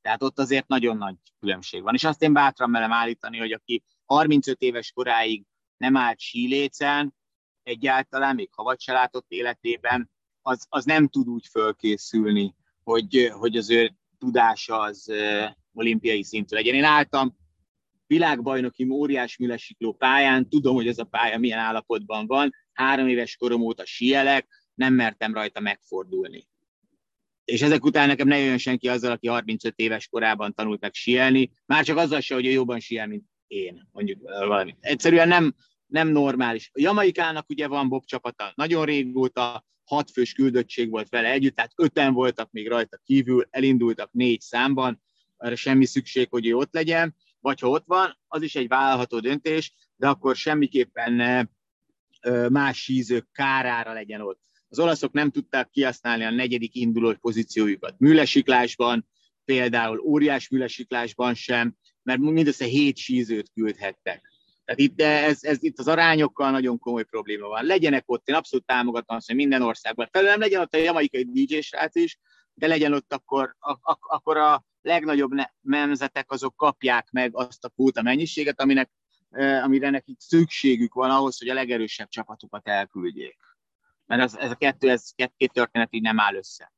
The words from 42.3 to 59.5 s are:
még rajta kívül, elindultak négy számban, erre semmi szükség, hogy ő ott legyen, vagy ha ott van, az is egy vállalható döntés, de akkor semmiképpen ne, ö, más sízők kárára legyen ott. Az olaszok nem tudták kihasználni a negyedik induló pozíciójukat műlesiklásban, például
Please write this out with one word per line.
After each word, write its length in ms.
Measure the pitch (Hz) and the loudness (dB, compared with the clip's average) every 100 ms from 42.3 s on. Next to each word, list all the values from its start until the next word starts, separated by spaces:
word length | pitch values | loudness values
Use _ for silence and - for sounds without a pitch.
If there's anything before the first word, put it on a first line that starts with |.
| 120 110 | -2 -8
még 180 | 110 107 | -10 -4
rajta 320 | 117 110 - | -2 -2 -8
kívül, 420 | _ 135 123 127 - | _ 0 4 0 0
elindultak 600 | 135 135 131 117 110 101 | 0 2 4 2 -2 -6
négy 280 | 120 123 113 | -2 0 0
számban, 600 | - 120 131 135 127 113 _ _ _ _ | -4 -2 0 0 -2 -4 _ _ _ _
erre 180 | 120 | -8
semmi 300 | 120 - 135 | -6 2 4
szükség, 440 | 131 135 127 131 123 | 4 0 -4 -2 0
hogy 160 | 123 113 | 0 0
ő 100 | 117 | 0
ott 160 | 143 | 0
legyen, 440 | 165 165 165 165 - _ _ | -2 0 0 0 -4 _ _
vagy 200 | 135 135 | -6 -2
ha 80 | 123 | 0
ott 160 | 147 _ | -2 _
van, 320 | 180 185 - _ | 0 0 -4 _
az 140 | 156 | -8
is 120 | 151 | -6
egy 140 | 147 123 | -6 -2
vállalható 520 | 131 135 131 123 117 | 2 2 2 0 -2
döntés, 540 | 113 147 156 156 160 _ _ _ | -2 -2 -2 -2 -4 _ _ _
de 120 | 135 | 0
akkor 280 | 139 135 127 | 2 0 0
semmiképpen 760 | - 151 139 139 123 - 117 | 0 0 2 0 -2 -2 -2
ne, 320 | 120 120 123 120 _ _ _ _ _ _ _ | 0 2 2 0 _ _ _ _ _ _ _
ö, 280 | 120 123 120 | -4 0 2
más 340 | 139 139 131 | 2 0 -4
sízők 460 | - 131 113 120 - | -4 -4 -2 -4 -4
kárára 600 | - 139 135 123 117 113 | -6 -2 0 -2 -4 -6
legyen 280 | 110 104 107 | -12 -12 -10
ott. 200 | 104 95 _ _ _ | -10 -12 _ _ _
Az 100 | - | 0
olaszok 340 | 170 151 143 | 0 0 -2
nem 180 | 147 147 | 0 -2
tudták 400 | 143 127 139 123 | -2 -4 -4 -2
kihasználni 540 | - 135 123 120 117 | 0 -2 -2 -4 -2
a 60 | 113 | -2
negyedik 440 | 117 127 123 113 | -2 -2 -4 -6
induló 400 | 127 117 113 113 104 | -4 -2 2 0 0
pozíciójukat 800 | 120 110 110 - 107 98 - - | -4 -4 -4 0 0 0 -6 2
műlesiklásban, 1120 | 139 156 139 143 135 127 120 - 120 117 - _ _ _ | 6 6 6 2 4 2 2 0 0 0 -4 _ _ _
például 540 | - | -2